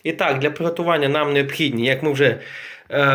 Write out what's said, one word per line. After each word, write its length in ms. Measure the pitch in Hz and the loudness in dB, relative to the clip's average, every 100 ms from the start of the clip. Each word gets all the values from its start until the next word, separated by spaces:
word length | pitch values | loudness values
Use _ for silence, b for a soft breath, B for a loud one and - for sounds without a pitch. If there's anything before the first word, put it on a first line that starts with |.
І 100 | 160 | -6
так, 260 | 160 175 135 | -2 0 0
для 120 | 147 | -2
приготування 580 | 147 165 170 170 165 139 | -2 -4 -2 0 2 2
нам 240 | 151 147 | 2 2
необхідні, 540 | 143 139 - 147 117 123 | 0 0 -2 -2 0 0
як 160 | 135 | 0
ми 100 | 156 | 0
вже, 280 | 139 139 110 B B B B B | 2 2 0 B B B B B
е, 140 | 139 139 | 0 4